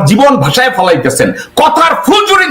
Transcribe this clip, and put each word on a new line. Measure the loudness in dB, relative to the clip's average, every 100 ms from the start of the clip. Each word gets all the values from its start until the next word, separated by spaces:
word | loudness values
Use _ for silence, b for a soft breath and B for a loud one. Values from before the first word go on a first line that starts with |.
| 0
জীবন | 2 2 2
ভাষায় | 0 0 -2 -2
ফলাইতেছেন, | 0 0 -2 -2 -4 -4 B -2
কথার | 0 2 0 0 0
ফুলঝুরি | 0 2 0 0